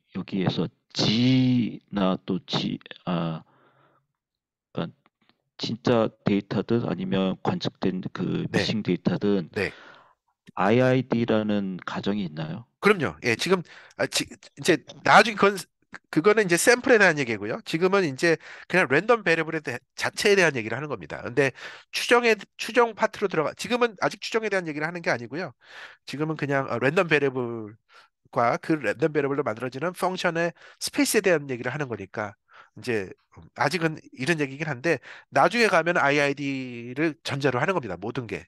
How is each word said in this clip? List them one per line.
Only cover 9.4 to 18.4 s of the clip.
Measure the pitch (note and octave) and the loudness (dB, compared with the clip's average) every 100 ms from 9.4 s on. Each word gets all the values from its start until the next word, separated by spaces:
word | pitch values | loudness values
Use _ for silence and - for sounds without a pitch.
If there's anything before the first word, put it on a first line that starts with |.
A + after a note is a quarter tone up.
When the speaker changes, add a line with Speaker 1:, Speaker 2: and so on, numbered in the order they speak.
| E2 | -2
Speaker 2:
네. | - F2+ - - - _ _ _ _ - - | -6 -6 -8 -20 -20 _ _ _ _ -18 -2
Speaker 1:
아이아이디라는 | F#2+ A#2 B2+ C3 B2+ A#2 A#2 A2 G#2+ G#2 G2 F2+ - | 2 4 4 2 0 -2 2 0 0 -2 -2 -8 -8
가정이 | - G2 G#2 F#2 | -6 -4 -4 -4
있나요? | D2+ D#2+ F2+ - _ | -8 -10 -10 -14 _
Speaker 2:
그럼요. | - G#3 B2 D2+ | 0 0 -2 -2
예, | B2 A2+ | 0 0
지금, | - F#3 - - - - | 0 -2 -2 -16 -20 -6
아, | C3 | -2
지-, | - - - - - | -2 -4 -10 -20 -8
이제 | C#3+ D#3 - - | 0 0 0 -6
나중에 | - D#3 G#3+ G#3 | 6 6 6 4
그건, | G3 G3+ - _ _ - _ | 2 2 -10 _ _ -20 _
그거는 | - F3 G#3 G3+ | 2 4 4 4
이제 | E3+ | 2
샘플에 | - B3 B3+ A#3+ | 4 4 6 6
대한 | F#3+ D3+ | 6 4
얘기고요. | B2 G#2+ G2+ D#3+ - | -2 -2 -4 -8 -6
지금은 | - F#3 G3 F3 | 0 2 2 0
이제 | C3+ E3+ D#3+ | 0 2 0